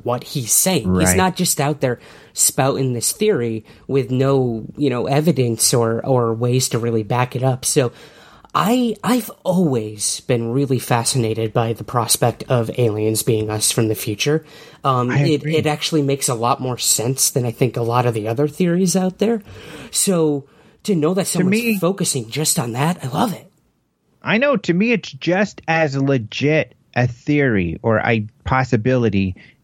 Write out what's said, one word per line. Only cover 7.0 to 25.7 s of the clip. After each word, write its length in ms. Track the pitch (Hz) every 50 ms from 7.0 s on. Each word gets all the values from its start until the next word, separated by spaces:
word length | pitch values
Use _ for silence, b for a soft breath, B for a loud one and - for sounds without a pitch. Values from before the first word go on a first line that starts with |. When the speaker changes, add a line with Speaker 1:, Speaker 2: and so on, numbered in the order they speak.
| 107
Speaker 1:
back 340 | 101 120 120 127 127 -
it 60 | 123 127
up. 240 | 131 123 123 -
So 260 | - - 147 127 120 B B B B B B B B B B B B -
I, 420 | - 160 202 247 254 247 233 214 - -
I've 280 | 190 247 247 - - - - -
always 760 | 185 175 185 185 151 131 117 107 107 107 104 - - - -
been 300 | - - 131 117 117 113 120
really 260 | 139 139 131 135 117
fascinated 760 | - - 127 117 117 - - 131 117 110 110 110 113 110 -
by 180 | 120 113 113 113
the 120 | - 107
prospect 600 | - - 120 113 - - - 127 120 - - - -
of 200 | 135 120 113 117 - -
aliens 440 | 123 113 104 107 107 110 110 107 -
being 260 | - 113 107 107 107
us 240 | 107 107 - - -
from 160 | - 113 110
the 60 | 107
future. 500 | - - 113 104 - - 143 151 160 B B B B B B B B -
Um, 260 | 139 131 123 123 123
Speaker 2:
I 100 | 143 143
Speaker 1:
it, 140 | 143 165 151 139
Speaker 2:
agree. 160 | 143 151 160
Speaker 1:
it 100 | 156 113
actually 360 | 151 147 151 - - 165 156 143
makes 260 | 139 139 139 - -
a 60 | 127
lot 260 | 110 113 120 127 -
more 160 | 131 127 123
sense 540 | - - - - - 110 123 135 - - -
than 160 | - 131 123
I 40 | 120
think 280 | 113 - 135 117 - 123
a 40 | 117
lot 220 | 113 117 123 120
of 80 | 120 110
the 160 | 113 104 110
other 200 | 113 127 147 147
theories 460 | 151 - 185 170 170 180 190 175 175
out 240 | 190 185 185 180 -
there. 240 | 208 220 233 214 B B B B B B B B B B
So 540 | - - - 196 185 170 160 151 147 143 - b b b b b b b -
to 120 | - 202
know 200 | 165 143 156 185
that 80 | 196 170
Speaker 2:
To 40 | -
Speaker 1:
someone's 200 | - 175 180 190
Speaker 2:
me 280 | 202 226 240 233 220 190
Speaker 1:
focusing 500 | 165 175 196 - 175 - - 135 110 117
just 300 | - 143 156 151 - 175
on 140 | 123 120 110
that, 300 | 123 143 165 180 - -
I 60 | 127
love 240 | 131 160 226 226 165
it. 180 | - - - _ _ _ _ _ _ _ _ _ _ _ _ _ _ -
Speaker 2:
I 140 | - 180
know. 200 | 226 277 294 269 196
To 160 | - - 190
me, 180 | 175 214 240 240
it's 180 | 180 - -
just 520 | - 135 - 165 175 190 208 196 - - -
as 300 | -